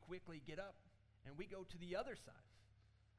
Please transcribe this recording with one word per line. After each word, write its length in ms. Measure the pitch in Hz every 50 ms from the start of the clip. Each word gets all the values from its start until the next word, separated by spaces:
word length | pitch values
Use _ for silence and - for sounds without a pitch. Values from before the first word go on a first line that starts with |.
| -
quickly 360 | - 180 185 - 175 165 151 131
get 140 | 151 156 156
up 160 | 196 202 - - - - - - - - - - -
and 140 | 135 143 151
we 80 | 190
go 160 | 196 190 190
to 160 | 185 180 185 170
the 160 | 175 175 180
other 200 | 220 254 269 226
side 340 | - - - - - - - - - - - - - - - - - - - -